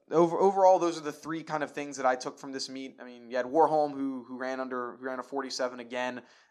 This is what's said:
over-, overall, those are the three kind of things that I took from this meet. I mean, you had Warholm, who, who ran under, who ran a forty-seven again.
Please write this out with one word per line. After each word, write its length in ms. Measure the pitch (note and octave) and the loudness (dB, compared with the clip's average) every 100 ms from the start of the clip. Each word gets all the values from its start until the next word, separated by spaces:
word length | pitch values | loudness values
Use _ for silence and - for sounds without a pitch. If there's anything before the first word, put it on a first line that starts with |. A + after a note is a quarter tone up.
| - | -2
over-, 300 | D#3+ E3+ E3 | 4 4 6
overall, 400 | F#3+ F#3+ F#3 F#3 | 4 6 8 8
those 180 | E3+ D#3+ | 4 -2
are 60 | |
the 80 | D3 | -8
three 320 | C#3+ D3+ D#3+ | -10 -8 -10
kind 180 | D#3 D3+ | -4 -4
of 80 | C#3+ | -4
things 260 | - C#3+ C3+ | -6 -10 0
that 80 | |
I 120 | C3 B2+ | 2 2
took 220 | D3 C3+ | -2 -10
from 120 | C#3+ | -10
this 180 | C3+ C3 | -10 -10
meet. 280 | C3 C3+ - | -10 -12 -14
I 40 | |
mean, 260 | B2+ B2 A#2+ | -18 -18 -6
you 60 | B2 | -4
had 100 | B2 | 0
Warholm, 460 | D3+ D3+ D#3 D3 | 4 6 4 0
who, 320 | C3+ C#3 C3 A#2 | -2 -4 -6 -10
who 80 | B2+ | -8
ran 220 | B2+ C3 | -6 -6
under, 380 | B2+ B2+ A#2+ A2+ | -6 -6 -6 -8
who 100 | B2+ | -10
ran 140 | C3 | -8
a 20 | |
forty-seven 560 | B2 C#3 C3 - B2+ B2 | -8 -6 -6 -4 -4 -6
again. 440 | A#2 B2 B2+ B2 - _ _ | -8 -4 -4 -6 -14 _ _